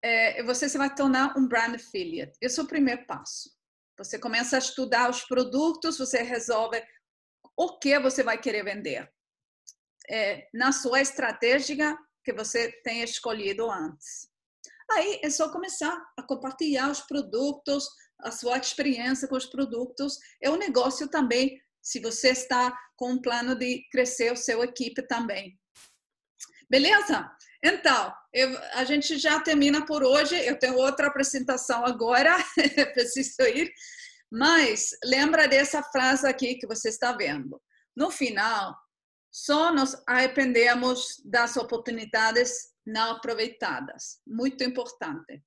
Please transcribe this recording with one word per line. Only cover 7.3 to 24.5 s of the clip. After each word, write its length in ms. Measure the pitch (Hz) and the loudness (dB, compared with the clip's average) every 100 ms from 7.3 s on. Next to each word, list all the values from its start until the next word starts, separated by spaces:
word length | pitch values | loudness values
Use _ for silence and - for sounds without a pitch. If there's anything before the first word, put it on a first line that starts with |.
| _ _ - | _ _ -2
o 220 | 339 - | -2 0
que 180 | 277 285 | 2 4
você 220 | 262 262 | 4 2
vai 160 | 233 226 | 0 0
querer 240 | 254 214 | -2 -4
vender, 480 | 202 202 165 123 - _ _ _ _ _ - _ _ _ - | -4 -6 -6 -8 -10 _ _ _ _ _ -20 _ _ _ -8
é, 380 | 226 202 208 - | -4 -2 -4 -10
na 180 | 226 254 | -2 0
sua 300 | 269 262 254 | 0 2 2
estratégia 960 | 277 - 254 - 233 269 269 285 302 311 _ _ | 2 -2 -4 0 2 2 2 -2 -2 -2 _ _
que 80 | - | -8
você 400 | 208 220 - 233 - | -6 -4 -2 -4 -6
tem 180 | - 233 | -8 -6
escolhido 680 | 233 - 240 220 196 196 226 | -6 -6 -6 -4 -4 -2 -4
antes. 580 | 190 156 147 - - - _ _ _ - _ - | -4 -6 -10 -16 -18 -18 _ _ _ -20 _ -2
Aí 280 | 427 370 403 | 0 0 -2
é 60 | 302 | -4
só 220 | 294 311 | -2 -2
começar 420 | 349 370 - 302 349 - - | -2 -8 -4 -4 -6 -10 -18
a 80 | |
compartilhar 680 | - 262 262 269 320 269 277 | -8 -6 -6 -4 0 2 0
os 120 | 285 | -2
produtos, 880 | - 285 226 214 277 285 - 285 277 - _ _ | -4 -4 -2 -2 -2 -4 -2 -2 -2 -14 _ _
a 100 | - | -12
sua 260 | 233 240 254 | -6 -2 -2
experiência 680 | 254 - 294 247 247 262 269 | -2 -2 0 0 0 -2 -2
com 80 | 262 | -4
os 100 | - | -4
produtos. 720 | - 269 233 254 - 277 - - _ | -4 -4 -2 -6 -4 -6 -6 -14 _
É 80 | 277 | -2
um 60 | 320 | 0
negócio 540 | 403 247 254 262 294 | 2 2 2 -2 -2
também, 500 | 320 254 240 269 - _ _ | 0 2 2 0 -2 _ _
se 180 | - 247 | -10 -8
você 300 | 226 233 269 | -6 0 2
está 480 | 254 - 247 247 247 - _ | 2 0 2 2 -2 -18 _
com 160 | 247 | -4
um 100 | 254 | -2
plano 340 | 247 240 240 254 | -2 -2 -2 -2
de 280 | 247 254 - | -2 -4 -4
crescer 400 | 269 247 - 226 | 0 0 2 0
o 60 | 240 | 0
seu 260 | - | -2